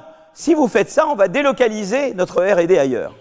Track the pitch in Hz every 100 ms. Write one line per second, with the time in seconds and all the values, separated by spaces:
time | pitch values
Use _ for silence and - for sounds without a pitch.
0 | - - - - - 311 254 220 208 -
1 | 311 254 196 254 285 - 240 214 190 254
2 | 277 202 180 170 185 180 170 180 139 117
3 | 78 -